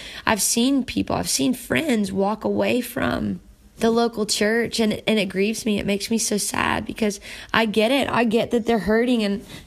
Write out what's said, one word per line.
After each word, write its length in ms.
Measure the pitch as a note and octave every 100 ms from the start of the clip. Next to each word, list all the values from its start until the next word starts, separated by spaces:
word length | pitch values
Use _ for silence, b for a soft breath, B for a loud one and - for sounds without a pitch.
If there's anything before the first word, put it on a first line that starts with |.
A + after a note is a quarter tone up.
| B B -
I've 160 | G#3+
seen 420 | - A#3 B3+ C#4
people, 320 | - G3+ F#3+ -
I've 140 | F3+
seen 240 | - C4+
friends 580 | - - B3+ D#4+ A3+ G3
walk 320 | F#3+ G3 G#3+
away 380 | G#3 G3+ G3+ A#3+
from 580 | B3 - - - G#3 F3+ - - - -
the 120 | A3+
local 360 | A3+ A#3 A#3 G#3+
church, 520 | - G#3+ A#3 A3 -
and, 240 | A3 - -
and 120 | G#3+
it 60 | F#3+
grieves 340 | F#3 G3+ A3
me. 140 | A3+ G3+
It 80 | G3+
makes 240 | G3+ -
me 80 | A3+
so 180 | - G#3
sad 480 | - - - -
because 340 | G#3+ - G#3+ G3 B B B
I 100 | G#3+
get 260 | A3+ G#3 A3
it. 200 | C#4 -
I 140 | A3
get 260 | A#3 A3+ -
that 160 | A#3 A3
they're 120 | A3+
hurting 420 | F3+ A3 B3 A#3
and, 180 | G#3 G3+ B B